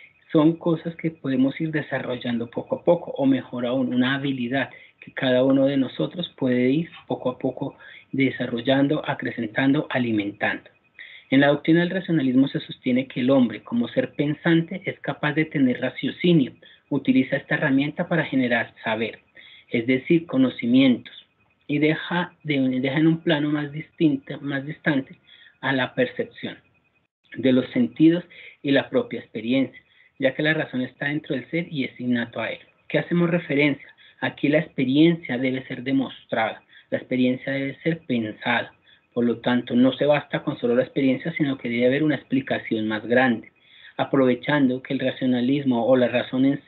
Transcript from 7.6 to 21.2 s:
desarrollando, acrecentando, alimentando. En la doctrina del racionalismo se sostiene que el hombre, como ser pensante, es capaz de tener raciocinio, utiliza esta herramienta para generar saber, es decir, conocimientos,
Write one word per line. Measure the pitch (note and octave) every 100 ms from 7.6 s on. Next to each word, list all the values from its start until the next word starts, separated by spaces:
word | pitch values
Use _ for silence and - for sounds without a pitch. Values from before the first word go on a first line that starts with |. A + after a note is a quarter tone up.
| C#3 - - - _
desarrollando, | C3 C3 - A#2+ A#2+ B2 C3+ C#3+ D3+ -
acrecentando, | C#3 B2+ A#2+ A2 C3 C3+ D3 -
alimentando. | B2+ A#2+ G#2+ G2+ G#2 G#2 - - _ _ - - - _
En | C3+
la | C#3+
doctrina | D3 - E3+
del | F3
racionalismo | C#3+ F3+ D#3+ C3 B2+ C#3
se | D3+
sostiene | - - C3 B2 C3
que | C3
el | B2+
hombre, | C3+ A#2 G#2
como | - A#2+ A#2
ser | B2+ A#2+
pensante, | - D3 D3 F3 E3 E3 F#3
es | - -
capaz | - C#3 D3
de | D3
tener | D#3 C#3+ B2+ B2
raciocinio, | B2+ - B2+ - F3 E3 A#2 - _ _ -
utiliza | C#3 C3+ C3 B2+ C#3
esta | - D3+
herramienta | D3+ C3+ D3 - E3+
para | D#3+
generar | C#3+ C3+ A#2+ A#2 A2 -
saber, | - A2 A2+ - _ - - - _
es | A#2+ A#2
decir, | C3 - E3 E3
conocimientos, | C3 B2+ - A#2 C3 C3+ A2+ - -